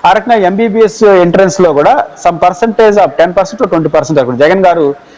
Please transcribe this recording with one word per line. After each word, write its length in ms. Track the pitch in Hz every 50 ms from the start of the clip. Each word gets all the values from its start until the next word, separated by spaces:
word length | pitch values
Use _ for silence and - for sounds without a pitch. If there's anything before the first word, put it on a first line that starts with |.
| -
ఆ 60 | 175 190
రకంగా 240 | 214 196 240 233
ఎంబీబీఎస్ 680 | 220 190 180 196 208 233 226 196 226 220 202 - - 226
ఎంట్రన్స్లో 680 | 208 196 180 175 175 175 190 196 180 - - 185 165 147
కూడా 340 | 143 151 196 262 302 - - - - - 180
some 120 | 170 160
percentage 560 | - 180 180 - 233 226 214 - 226 214 202
of 140 | 208 185 147
ten 180 | - - 165 180
percent 340 | 175 202 190 190 - 208 247
to 60 | 185
twenty 220 | 180 160 156 156
percent 280 | 156 156 139 127 156 143
అనుకుంటా. 280 | 127 120 127 117 143
జగన్ 200 | 156 185 196 185
గారు 280 | 180 170 170 151 143 139 - - - -